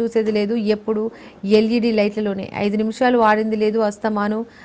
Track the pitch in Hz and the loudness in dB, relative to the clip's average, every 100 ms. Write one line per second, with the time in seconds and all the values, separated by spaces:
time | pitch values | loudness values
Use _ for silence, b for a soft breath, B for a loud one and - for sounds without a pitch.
0 | 233 226 214 214 208 233 214 208 208 214 | -2 0 0 0 0 0 0 -2 -2 -4
1 | 220 B B B 196 214 220 240 233 220 | -4 B B B 2 4 4 2 2 2
2 | 208 208 208 196 185 - 208 214 220 214 | 0 0 -4 -4 -6 -4 -2 0 -2 0
3 | 254 247 220 214 220 220 214 220 208 208 | 2 4 4 2 0 0 0 0 -2 -2
4 | 220 208 208 214 233 B | -4 -2 -2 -4 -8 B